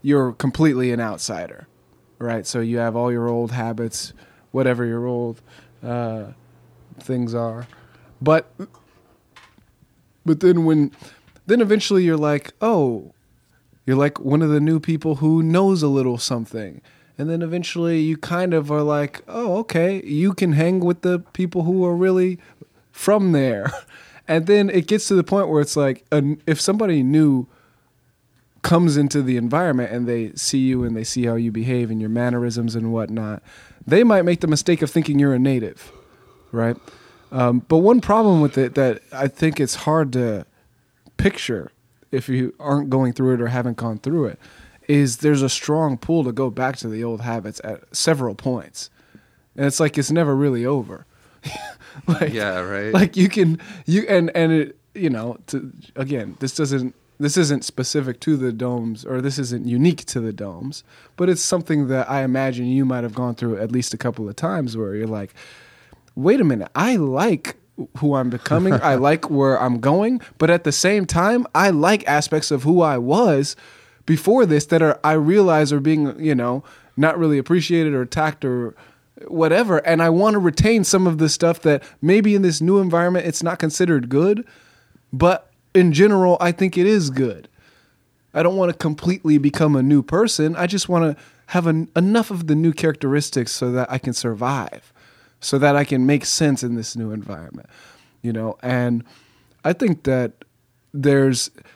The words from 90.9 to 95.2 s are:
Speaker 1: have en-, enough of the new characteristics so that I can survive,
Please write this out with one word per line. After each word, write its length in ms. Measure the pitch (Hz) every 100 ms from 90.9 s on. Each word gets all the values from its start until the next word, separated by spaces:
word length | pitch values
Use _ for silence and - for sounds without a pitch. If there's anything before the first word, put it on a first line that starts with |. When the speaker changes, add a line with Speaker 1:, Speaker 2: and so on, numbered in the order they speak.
| 170 160 147 - _ -
Speaker 1:
have 180 | 180 165
en-, 240 | 160 165 -
enough 340 | 190 226 220
of 180 | 180 160
the 80 | 151
new 180 | 165
characteristics 800 | - 160 151 139 147 - 131 117
so 180 | - 123
that 180 | 127 123
I 80 | 131
can 140 | 127
survive, 800 | 117 120 107 123 135 90 - _ _ _ _